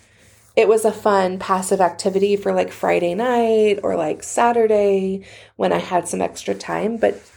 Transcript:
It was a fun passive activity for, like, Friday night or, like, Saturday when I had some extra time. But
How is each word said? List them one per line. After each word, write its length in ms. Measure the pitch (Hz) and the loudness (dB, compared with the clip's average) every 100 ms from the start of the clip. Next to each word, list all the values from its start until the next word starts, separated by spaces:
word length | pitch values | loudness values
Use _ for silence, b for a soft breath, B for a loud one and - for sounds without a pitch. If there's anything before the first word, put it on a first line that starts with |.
| b b b b b | b b b b b
It 140 | - 208 | 2 4
was 160 | 220 | 4
a 80 | 220 | 2
fun 460 | 214 214 196 185 185 | 0 2 2 2 -2
passive 420 | - 190 190 190 | -2 -2 0 0
activity 560 | 175 - 196 196 202 202 | 0 0 -2 0 2 2
for, 160 | 196 | 0
like, 180 | 185 180 | -2 -2
Friday 440 | - 180 175 175 | -4 -2 0 0
night 680 | 180 254 240 226 220 214 202 | -2 0 0 2 2 2 0
or, 140 | 190 175 | -2 -2
like, 260 | 156 - | -4 -6
Saturday 1000 | - - 240 233 220 208 202 196 190 196 B B B - | -6 0 2 4 4 4 4 2 -2 -6 B B B -4
when 160 | 185 | 0
I 60 | 170 | 0
had 280 | 175 180 - | 0 -4 -2
some 140 | 185 | -4
extra 340 | 175 - - | -4 -4 -8
time. 440 | 190 - 165 202 226 | -6 -6 -4 -4 0
But 240 | 202 202 - | -2 -2 -10